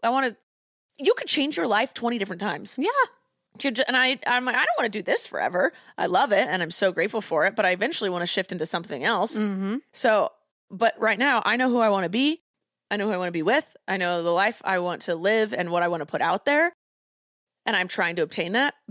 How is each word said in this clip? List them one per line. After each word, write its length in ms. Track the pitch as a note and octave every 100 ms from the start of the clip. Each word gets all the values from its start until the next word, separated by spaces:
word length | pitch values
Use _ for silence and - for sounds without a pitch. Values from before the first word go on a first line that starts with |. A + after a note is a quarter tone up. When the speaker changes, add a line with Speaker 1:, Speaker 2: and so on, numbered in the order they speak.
Speaker 1:
I 80 | A#3
wanna, 260 | C4 C4 G3+ _ _ _ _ _ -
you 160 | C#4+
could 120 | - -
change 300 | - C#4 D#4
your 100 | D4+
life 280 | G#3 C4
twenty 240 | - A#3 A#3+
different 220 | G3 E3+
times. 340 | G3+ D3+ - -
Speaker 2:
Yeah. 140 | F4 C#5 B4+ _ _ _ _ -
Speaker 1:
You're 100 | C#4
ju-, 120 | A3+ -
and 80 | B3+
I, 220 | B3+ C4+ -
I'm 180 | B3
like, 100 | B3+ A#3
"I 20 | D#4+
don't 100 | E5+
wanna 140 | A#3
do 100 | G3+
this 260 | F3+ - -
forever. 460 | - G#2+ F3+ F4 - - -
I 100 | F3+
love 240 | F3+ C4
it, 140 | G3 D#3
and 140 | F3+
I'm 80 | E3
so 220 | - G3
grateful 300 | E3+ G3 A3+
for 240 | - D#3+ F3
it, 100 | G#3
but 80 |
I 60 | F#3+
eventually 400 | F3+ A#3 E4+ G3+
wanna 160 | F3+ F3
shift 260 | - F#3
into 140 | F3+ D3+
something 360 | E3+ F3 C#3+
else." 360 | E3 G#3 G#3+ A3
Speaker 2:
Mm-hmm. 380 | G#3 F#3+ G3 B3 -
Speaker 1:
So, 380 | - B3 G#3+ D#3+ _ _ _ _
but 220 | F#3 A3+ -
right 180 | A3 G3+
now, 220 | C#4 A#3+ -
I 100 | A#3
know 140 | B3+
who 100 | A#3+
I 80 | A3
wanna 220 | G3 E3+
be. 320 | G#3+ C#4+ E4 _ _ _ _ -
I 80 | G#3
know 80 | G3+
who 60 |
I 20 | F#3
wanna 160 | F3+
be 100 | E3+
with. 320 | D#3+ C#4 - - -
I 80 | F#3+
know 260 | F3+ F3
the 80 | E3+
life 300 | E3+ G#3 A#3+
I 180 | - F#3
want 200 | F3 E3+
to 120 | -
live 400 | E3 F#3 A3 G#3+
and 160 | A#3 F3
what 120 | F3
I 60 | F3
wanna 160 | E3+
put 160 | D3+ -
out 240 | D#3+ F#3+
there. 280 | - D4 E4+ - _ _ _ _ _ _ _ _
And 100 | -
I'm 140 | G3+ F3+
trying 280 | - F3 F3
to 60 |
obtain 300 | D3+ - E3+
that. 220 | A3 C#4 - -